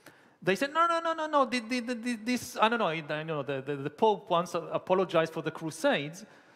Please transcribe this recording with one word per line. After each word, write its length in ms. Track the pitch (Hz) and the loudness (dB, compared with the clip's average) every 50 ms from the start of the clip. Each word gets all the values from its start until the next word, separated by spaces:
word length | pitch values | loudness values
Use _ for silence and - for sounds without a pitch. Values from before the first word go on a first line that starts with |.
| _ - - _ _ _ _ _ - | _ -20 -20 _ _ _ _ _ 0
They 140 | 170 190 | 0 2
said, 160 | 190 277 277 302 | 2 0 0 2
"No, 140 | 330 339 | 2 4
no, 140 | 339 339 330 | 4 2 2
no, 120 | 330 330 320 | 0 -2 -2
no, 120 | 320 311 | -2 -2
no, 180 | 311 311 285 262 | 2 4 4 4
the, 160 | 233 233 247 | 4 2 -2
the, 200 | 220 220 254 247 | -2 -2 -4 -4
the, 140 | 233 240 254 | -2 -4 -6
the, 220 | 226 226 247 240 | -4 -4 -4 -4
this," 400 | 214 214 240 247 240 - - - 233 | -4 -2 -2 -2 -2 -4 -6 0 2
I 80 | 214 220 | 4 4
don't 100 | 233 233 | 4 2
know, 100 | 220 170 | 0 0
I, 140 | 156 165 151 143 | 0 -2 -4 -4
I 140 | 151 151 156 | -6 -6 -4
know 200 | 160 160 147 135 | -4 -4 -4 -4
the, 200 | - 139 135 131 | -4 -4 -4 -4
the, 140 | 143 147 | -6 -6
the 140 | 139 139 143 | -4 -6 -6
Pope 380 | - - 226 220 208 180 - - | -2 2 2 2 2 2 0 0
once 260 | 180 170 180 175 - | 2 2 2 0 -4
apologized 800 | 175 160 151 151 156 - - 185 190 190 165 165 165 160 160 - | -6 -4 -4 -6 -4 0 2 2 2 2 4 2 2 2 2 -2
for 100 | 165 147 | -4 -6
the 100 | 156 143 | -6 -6
Crusades. 760 | - 165 160 151 - - 285 247 165 139 151 165 185 214 - - - - - _ | -6 -6 -8 -4 0 2 2 2 2 0 -4 -8 -12 -16 -20 -20 -20 -20 -20 _